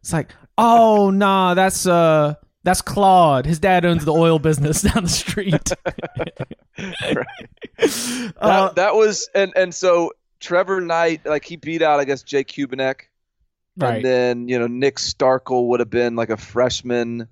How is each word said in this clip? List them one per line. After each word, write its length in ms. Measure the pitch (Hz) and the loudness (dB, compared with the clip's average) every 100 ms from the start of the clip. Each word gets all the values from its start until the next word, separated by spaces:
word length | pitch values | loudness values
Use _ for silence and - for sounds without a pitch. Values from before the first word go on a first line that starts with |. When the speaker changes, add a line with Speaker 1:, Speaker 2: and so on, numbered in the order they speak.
Speaker 1:
It's 120 | - | -4
like, 180 | 165 - - _ - | -6 -6 -16 _ 0
"Oh, 540 | 233 233 226 214 196 | 4 6 6 4 2
<laughs> 40 | |
nah, 400 | 196 196 190 185 | 2 2 2 2
that's, 300 | 180 190 - 185 | 2 2 0 0
uh, 480 | 170 165 156 147 151 _ _ | 4 4 4 2 -2 _ _
that's 180 | - 180 | -2 -2
Claude. 640 | - - 196 185 165 135 | -2 2 4 6 4 2
His 140 | 135 160 | -2 -2
dad 260 | 190 180 | 2 2
owns 200 | 170 170 | 2 0
the 80 | 151 | 0
oil 260 | 160 165 160 | 2 4 4
business 440 | 156 151 143 156 | 0 0 -2 0
<laughs> 120 | 202 | 0
down 80 | 233 | 0
the 60 | 175 | -2
street." 640 | - - - 196 156 - 180 | -6 -6 -6 -2 -2 -2 -6
<laughs> 60 | 175 - 165 - 160 - - - _ - | -8 -10 -14 -10 -10 -10 -16 -16 _ -14
Speaker 2:
Right. 480 | 190 - - - - - - _ - - - 233 240 247 240 - | -12 -8 -6 -6 -6 -14 -20 _ -20 -4 -2 -2 -8 -8 -10 -4
Speaker 1:
Uh, 300 | 156 196 190 | 0 2 2
Speaker 2:
That, 100 | 165 | 0
that 180 | 196 | 0
was, 340 | 202 214 190 - | 2 2 0 -4
and, 180 | 196 196 185 | -2 0 0
and 180 | 185 | -2
so 380 | 170 185 175 165 - _ _ | 0 2 2 0 -8 _ _
Trevor 420 | - 175 190 190 | -4 -2 0 -2
Knight, 460 | 170 165 170 160 143 | -2 0 0 -2 -4
like, 180 | 151 | -4
he 120 | - 170 | -6 -14
beat 260 | 156 165 | -8 0
out, 160 | 160 147 | 2 2
I 60 | |
guess, 180 | 139 135 | 0 -4
Jake 260 | - 139 131 | -2 -4 -4
Hubenek. 600 | - 139 127 131 135 - _ _ _ _ _ _ - | -8 -8 -4 -4 -4 -12 _ _ _ _ _ _ -6
Speaker 1:
Right. 200 | 127 113 | -4 -2
Speaker 2:
And 80 | |
then, 440 | 127 127 123 120 120 | 0 0 0 -2 -4
you 120 | 123 | -4
know, 80 | 117 | -4
Nick 280 | 120 139 131 | -2 -2 -2
Starkel 680 | - - 131 131 - 127 120 | -10 0 2 2 0 -2 0
would 120 | 123 | 0
have 100 | 113 | 0
been, 240 | 117 120 | -2 -2
like, 160 | 117 113 | -2 -4
a 60 | 110 | -4
freshman. 920 | - 120 123 - 123 120 117 117 113 | -6 -2 -2 -2 -4 -4 -4 -8 -12